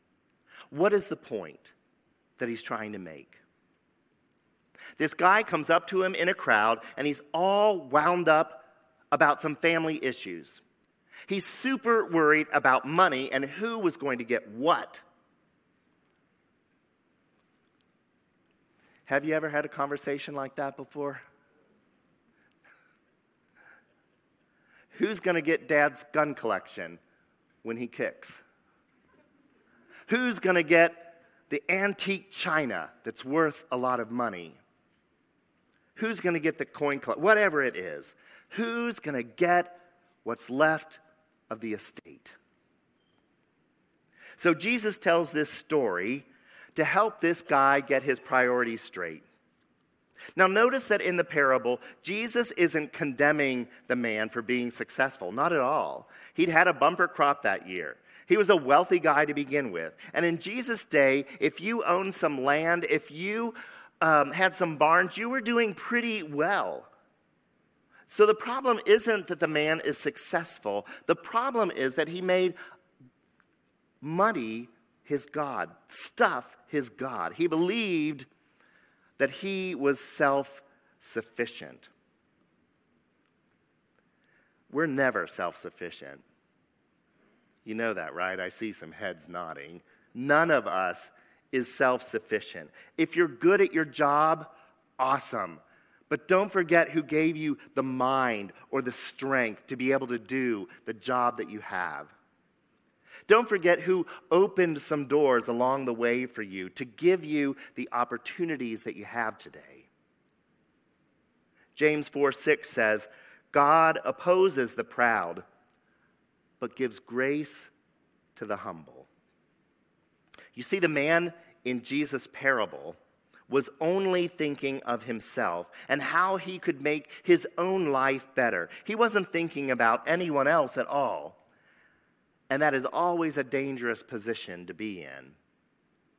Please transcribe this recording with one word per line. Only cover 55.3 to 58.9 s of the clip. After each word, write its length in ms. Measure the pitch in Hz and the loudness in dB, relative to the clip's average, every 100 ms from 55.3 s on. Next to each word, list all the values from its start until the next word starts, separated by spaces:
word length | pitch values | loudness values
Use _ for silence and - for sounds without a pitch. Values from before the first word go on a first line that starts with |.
not 220 | 117 165 | -2 0
at 80 | 156 | 0
all. 480 | 127 151 78 62 - - - | 0 -2 -4 -8 -14 -20 -8
He'd 160 | - 170 | 0 2
had 180 | 160 180 | 4 4
a 60 | |
bumper 340 | 139 147 175 175 | 4 4 4 0
crop 360 | - 143 147 | 2 2 2
that 260 | 107 95 92 | 0 -2 -4
year. 280 | 90 76 - _ - - | -8 -8 -12 _ -12 2
He 100 | 208 | 4
was 140 | 196 | 6
a 60 | 185 | 6
wealthy 420 | 131 147 180 | 6 6 6